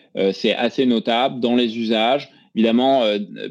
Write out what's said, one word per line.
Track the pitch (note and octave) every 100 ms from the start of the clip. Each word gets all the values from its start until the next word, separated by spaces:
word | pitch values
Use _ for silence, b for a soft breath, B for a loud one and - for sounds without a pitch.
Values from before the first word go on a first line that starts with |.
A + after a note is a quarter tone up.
| b -
Euh, | G2
c'est | - A2+
assez | - A#2+ - C3
notable | A#2 G#2+ A#2 C3+ C3+
dans | A#2+
les | B2 A#2+ A2+
usages. | A2+ A2 A2+ C#3+ - b b
Évidemment, | - A2+ A2+ C3 C3+
euh, | A2 G#2 G2+ A2 G#2